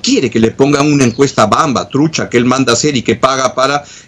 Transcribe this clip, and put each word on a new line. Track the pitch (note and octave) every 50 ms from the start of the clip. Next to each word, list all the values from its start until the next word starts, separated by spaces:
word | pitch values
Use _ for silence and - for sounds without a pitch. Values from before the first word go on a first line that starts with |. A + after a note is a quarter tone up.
quiere | - - C4+ A#3 C#3+ A2+
que | - A#2
le | A2 A2+
pongan | - - C3+ C#3+ D3 C#3+ C#3+ D3+
una | D3 C#3+ C3
encuesta | A#2+ A2+ - C#3 C3+ - - A2
bamba, | G#2 A2 C3 D#3 D#3 A#2+ G2+ F2+ -
trucha, | - C3+ D3+ E3 D#3+ - G#2 -
que | - A#2+
él | A#2+
manda | B2+ B2+ C3 C3+ A2+
hacer | A#2 - - D3+ C#3+
y | A#2+
que | - - A2+
paga | - - C3 C3+ C3 C3 B2+ -
para, | - C3 C#3 C#3+ D3 C#3+ - - - -